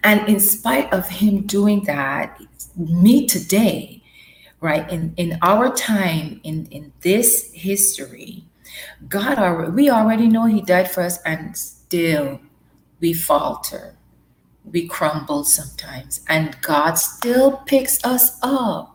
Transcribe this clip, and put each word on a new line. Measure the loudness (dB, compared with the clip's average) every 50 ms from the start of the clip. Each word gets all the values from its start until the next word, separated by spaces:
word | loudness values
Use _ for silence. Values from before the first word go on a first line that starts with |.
| 4
And | 4 4 4 4 2
in | 2 2
spite | 2 -2 -4 -2 -2 -2 0 0 0 -2 -2
of | -4 -4 -6
him | -4 0 2 2 2 0 -2
doing | -2 -2 2 2 2 2 2 0
that, | -2 -4 -4 -4 -4 -4 -6 -6 -8 -10 -18 -20 -20 _ _ -20 -18 _
me | -10 -4 -2 2 6 6 8 8 6 4
today, | 2 -2 -4 -2 0 2 4 4 2 2 -2 -8 -12 -18 -20 _ _ _ -20 -20 _ _ _ _ _ _ _
right, | -4 -2 -2 -2 -2 -4
in, | -6 -6 -6 -6 -4
in | -4 -4 -4 -2 0
our | 2 2 4 4 2 0 0
time, | -2 -2 0 0 0 0 0 -2 -2 -4 -6 -12 -12 _
in, | -8 -8 -8 -8
in | -10 -16 -18 -20 -20 _ _
this | 0 2 2 4 4 2 2 0 -2 -8 -16
history, | -10 -6 -4 0 0 0 0 0 -4 -12 -16 -16 -20 -18 -18 -18 -20 -20 _ _ _ _ -20 -20 -18 -18 -18 -20 _ -14 -6
God | -4 -4 -2 -2 0 0
alre-, | 2 0 0 -2 -4 -2 2
we | 4 4 4
already | 4 4 4 4 4 4 4 4
know | 4 4 4
he | 4 2 2
died | 2 4 4 4 4 0
for | -2 -2 -2
us, | -2 -4 -6 -6
and | -6 -6 -6 -8 -10 -10
still | -12 -12 -12 -14 _ _ _ -2 0 0 2 2 0 0 -2 -6 -10 _ _ _ _ _ _ _ _ _ _ _ _
we | -2 -2 -2
falter. | -2 0 0 0 0 0 -2 -8 -8 -10 -10 -10 -10 -14 -16 -20 _ _ _ _ _ _ _ _ _ _ _ _ _ _
We | -6 -4 -4 -4
crumble | -4 -4 -2 -2 -2 -2 -4 -6 -4 -4 -4 0
sometimes, | 0 -2 -2 -2 -8 -14 -16 -16 -16 -16 -16 -14 -12 -14 -12 -4 -2
and | 0 0 0 -2 -6 -10
God | -4 0 0 2 2 2 0
still | 0 -4 -4 -6 -6 -4 0 2 4 4 4 2 0 -4
picks | 2 2 2 2 2 -4 -2 0
us | 0 0 2 0 0 0 -2 -4
up. | -2 0 0 0 -2 -4 -4 -8 -14